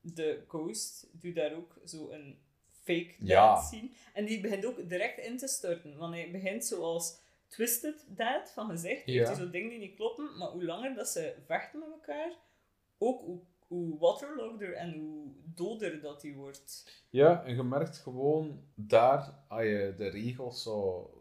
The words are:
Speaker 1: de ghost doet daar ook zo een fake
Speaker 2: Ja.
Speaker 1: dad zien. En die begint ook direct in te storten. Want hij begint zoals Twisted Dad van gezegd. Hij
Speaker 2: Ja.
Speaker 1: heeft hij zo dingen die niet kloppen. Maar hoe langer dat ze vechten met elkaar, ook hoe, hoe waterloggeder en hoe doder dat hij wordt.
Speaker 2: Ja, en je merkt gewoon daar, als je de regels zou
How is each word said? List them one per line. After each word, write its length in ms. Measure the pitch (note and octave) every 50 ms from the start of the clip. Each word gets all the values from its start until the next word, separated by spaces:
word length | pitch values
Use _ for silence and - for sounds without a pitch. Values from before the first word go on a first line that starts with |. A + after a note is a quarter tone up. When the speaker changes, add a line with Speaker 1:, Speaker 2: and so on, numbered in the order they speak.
| -
Speaker 1:
de 400 | E3 E3 E3 D#3 D#3 D3 - - -
ghost 600 | - D#3+ D#3+ F#3+ A3 - - - - - - -
doet 220 | - E3+ E3+ F3 E3+
daar 200 | E3 D3+ D3 D3+
ook 260 | E3 F3 E3+ - - -
zo 260 | E3 D#3+ D#3 D3+ -
een 280 | - D3+ D3 C#3+ - - _ _ _ _ _ _ _ -
fake 320 | - - F3 E3+ E3+ - - -
Speaker 2:
Ja. 360 | G#2 F#2 - F#2+ - - G3+
Speaker 1:
dad 100 | - -
zien. 300 | - A#3 A3 A3+ C4 - - - -
En 120 | _ G#3 G#3
die 160 | G#3+ A3+ A3
begint 260 | F#3 A#3 G3+ G3 G3+
ook 220 | A#3+ B3+ - - E3+
direct 300 | F3+ F3+ G#3 A#3+ - -
in 180 | G#3 A3+ B3 B3+
te 80 | C4+ C4
storten. 480 | - - - F3+ E3+ E3+ - D3+ C#3+
Want 180 | C#3+ E3 E3+ E3
hij 160 | E3+ E3 F3
begint 340 | F3 F#3+ F#3+ F#3 G3+ A#3 -
zoals 580 | - A#3 F3+ E3 E3 E3 E3+ E3 - - - _ _ _ _ _ _
Twisted 560 | - - A3+ A#3+ - - - D4+ D4+ - - -
Dad 420 | G3+ F#3 A3+ A#3 C4+ D#4 - -
van 180 | - - G#3+ A3
gezegd. 360 | E3+ E3+ E3 F#3 B3 C#4 -
Hij 100 | B2+ B2+
Speaker 2:
Ja. 100 | B2 A#2
Speaker 1:
heeft 120 | A#2 C3+
hij 100 | C#3+ F3
zo 40 | F3
dingen 180 | E3+ F3+ G#3+ A#3
die 80 | A#3+ A#3
niet 160 | G3+ F#3+ -
kloppen. 400 | - G#3+ A#3 A#3 - D4 C#4+ - -
Maar 100 | F3+ D3+
hoe 160 | - F3+ F3+
langer 300 | D#3+ E3 G3 B3 C4+ C4
dat 140 | G#3 - -
ze 260 | - F3 D#3 D3 - - -
vechten 320 | - D#3+ G3 - - - D4
met 100 | D#4+ D#4
elkaar, 440 | D#4+ D#4 - - C#4+ D4 D#4 F4 F4 - _ _ _ _ _ _ _ _ _ _ _ _
ook 220 | G3+ B3 B3+ B3+
hoe, 200 | - F3 F3+ F3 - _ _ _ _
hoe 320 | _ F3 F3 E3+ E3 D3+ D3+
waterloggeder 760 | E3 - - - D4 C#4+ D#4 C4+ A3+ A3+ A3+ G#3+ G#3 F3+ -
en 180 | - E3+ F3 D#3+ D#3
hoe 340 | D#3 D#3 D#3 D3+ D3 C#3 C3+ - D3+
doder 560 | E3 E3 - F3 G#3 A3+ A3 G#3+ E3+ D#3 D3+
dat 220 | D3 D3 D3 -
hij 100 | - D3 C#3+
wordt. 680 | C3+ C#3 C#3 C#3 - - - - - - - - - _ _
Speaker 2:
Ja, 340 | - B2+ C#3+ D#3+ F3 E3+ -
en 120 | B2+ A#2+
je 60 | B2+
merkt 340 | B2+ B2 C3 D3 E3+ - - -
gewoon 640 | - C3+ B2 B2+ C3+ C#3+ D3+ D#3 D#3 D3+ - - - - _
daar, 600 | - G#2 G#2 A#2+ A2+ A#2+ B2+ C#3 C#3+ C#3+ - - - - _
als 140 | A2 A2+
je 320 | A2+ G#2+ G#2 G#2 G2 G2 F#2
de 120 | F#2 G#2 G2
regels 540 | F#2 G#2 A2 B2 B2 B2+ C3 A#2+ A#2 -
zou 440 | - A2+ A2 G#2 G2+ F#2+ F#2 F2 - - - -